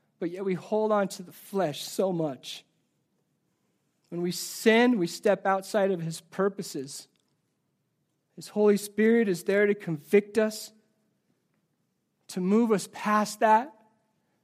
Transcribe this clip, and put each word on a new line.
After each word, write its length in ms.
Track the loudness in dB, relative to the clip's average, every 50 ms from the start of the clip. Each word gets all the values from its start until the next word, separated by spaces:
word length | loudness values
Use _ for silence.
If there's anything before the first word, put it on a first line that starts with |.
| _ _ _ _
But 120 | -8 -8
yet 140 | -8 -6 -4
we 80 | -4 -4
hold 400 | -4 -4 -4 -2 -2 0 2 2
on 160 | 0 0 -2
to 140 | -4 -10 -16
the 100 | -18 -20
flesh 500 | -20 -20 -8 -4 -4 -2 -2 -4 -6 -10
so 300 | -8 -4 -2 -2 0 0
much. 500 | -2 -4 -4 -6 -10 -14 -16 -16 -18 -18 _ _ _ _ _ _ _ _ _ _ _ _ _ _ _ _ _ _ _ _ _ _ _ _ _ _ _ _ _
When 140 | -8 -6
we 100 | -4 -4
sin, 680 | -4 -6 -8 -10 -12 0 4 4 6 6 6 4 4 2
we 80 | 0
step 400 | -4 -4 -2 0 0 0 0 0
outside 460 | -2 -2 -2 -4 -4 -2 0 0 0
of 80 | 0 -2
his 220 | -4 -8 -10 -10
purposes. 880 | -14 _ -6 -4 -2 -2 -2 -6 -10 -10 -10 -10 -10 -10 -14 -16 -18 _ _ _ _ _ _ _ _ _ _ _ _ _ _ _ _ _ _ _ _ _ _ _ _ _ _ -20
His 100 | -20 -8
Holy 300 | -2 2 4 4 4 2
Spirit 500 | 0 -4 -2 2 4 4 4 4 4 2
is 160 | 0 -2 -2
there 240 | 0 2 2 2 2
to 80 | 2
convict 640 | -2 -4 -6 -6 -6 -2 2 2 2 2 2 0 -2
us, 340 | -2 -2 -2 -8 -14 -16 -20 _ _ _ _ _ _ _ _ _ _ _ _ _ _ _ _ _ _ _ _ _ _ _ _ _ _ _ _ _ _ -10
to 100 | -6 -4
move 320 | 0 2 2 2 4 2
us 160 | 2 0 -2 -6 -12
past 480 | -8 -4 0 0 0 0 -2 -2 0
that, 320 | 4 6 6 4 4 0 -8 _ _ _ _ _ _ _ _ _ _ _ _ _